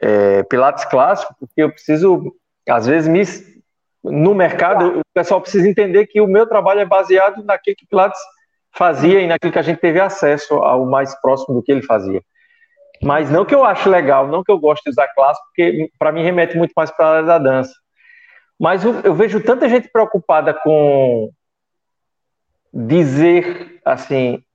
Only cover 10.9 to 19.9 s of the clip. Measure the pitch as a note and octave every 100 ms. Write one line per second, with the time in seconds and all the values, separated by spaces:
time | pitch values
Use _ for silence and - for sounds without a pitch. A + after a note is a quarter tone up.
10.9 | C3+ C#3 - C3 C3 C3+ B2 A2+ C#3 -
11.9 | A2 F#2+ F#2+ - _ _ _ _ _ _
12.9 | _ C#3 D3 C#3+ D#3+ G3+ C#4+ B3+ - G3
13.9 | F#3 C#3 C3+ C3+ E3 F#3 F#3+ D3+ D3+ D3
14.9 | C3+ C#3 - C3+ D3 - - E3+ D3+ D#3+
15.9 | - D#3 D#3+ E3 F3+ E3 E3+ E3+ - D#3
16.9 | - D#3 D#3+ D#3+ E3+ C3+ C3 C3 - _
17.9 | _ _ _ _ _ _ _ D#3+ F#3 G#3+
18.9 | A3+ G3 D#3+ G#3+ G#3 - B3+ C#4 B3 -